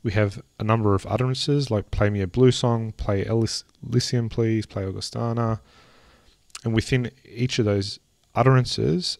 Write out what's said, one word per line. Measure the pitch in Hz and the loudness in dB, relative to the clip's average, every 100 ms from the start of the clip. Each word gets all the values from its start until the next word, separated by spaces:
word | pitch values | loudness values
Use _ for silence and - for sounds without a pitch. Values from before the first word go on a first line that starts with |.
we | 117 | 0
have | 101 104 - - _ | 0 0 -2 -18 _
a | |
number | 107 113 104 | 0 2 4
of | 98 - | 2 0
utterances, | 107 127 131 - 143 135 | -2 0 -2 0 0 0
like | 107 - | -2 -2
"Play | - 104 | 0 0
me | 104 | 0
a | 92 | -2
blue | 117 127 | 4 4
song," | 120 123 117 110 | 4 0 0 -4
"Play | - - 101 | -6 -2 -2
Elis-, | - 113 107 - - _ | 0 0 0 -4 -12 _
Elysium, | - 123 - 123 113 | -2 -2 0 -2 -2
please," | - 113 110 107 | -2 0 0 -4
"Play | - | -8
Augustana." | 95 98 - 117 117 117 113 110 _ _ - _ _ _ _ _ _ - | -6 -8 -10 -6 -4 -2 -2 -2 _ _ -20 _ _ _ _ _ _ -8
And | 117 | -2
within | 110 - 131 120 _ | -2 0 -2 -2 _
each | - - 123 - | -20 -4 -2 0
of | |
those | 104 101 101 - _ _ _ | 0 0 -2 -10 _ _ _
utterances | - 123 131 123 - 117 175 180 - | 2 4 4 2 -2 0 0 -4 -10